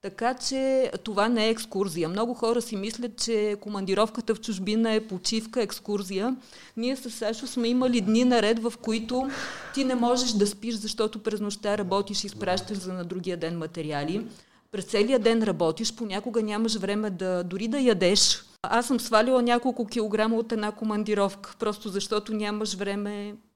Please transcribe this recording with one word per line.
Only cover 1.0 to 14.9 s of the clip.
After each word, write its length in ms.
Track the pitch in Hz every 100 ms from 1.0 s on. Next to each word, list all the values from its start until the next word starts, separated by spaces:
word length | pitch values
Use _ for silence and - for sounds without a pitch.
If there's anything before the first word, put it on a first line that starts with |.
това 260 | - 196 214
не 180 | 233 220
е 40 |
екскурзия. 580 | 226 - 196 196 165 160
Много 260 | 185 233
хора 280 | 240 226 240
си 140 | 233 208
мислят, 400 | 202 220 240 233
че 400 | - 226 208 208
командировката 760 | 208 202 190 196 220 220 220
в 60 | 214
чужбина 520 | 226 196 190 214 226
е 140 | 220 220
почивка, 560 | 185 - 226 220 247
екскурзия. 760 | 214 - - 208 190 190 220 262 - - - -
Ние 200 | 233 269
с 140 | 262
Сашо 360 | - 214 226 262
сме 220 | - 233
имали 320 | 247 254 247
дни 240 | 196 220
наред, 340 | 247 240 208 226
в 140 | 226 233
които 480 | - 226 226 247 269 277 - - -
ти 100 | -
не 100 | 262
можеш 360 | 254 233 247 254
да 160 | 214 202
спиш, 280 | - 226
защото 480 | 226 214 - 220 220
през 180 | 214 208
нощта 380 | 208 202 214 208
работиш 460 | 190 196 196 202
и 20 | 208
изпращаш 520 | - 202 180 - 202
за 140 | 180
на 120 | 185
другия 320 | 175 185 180 175
ден 220 | 160 170
материали. 680 | 160 165 151 147 147 190 - - - _ _
През 140 | 185
целия 340 | 180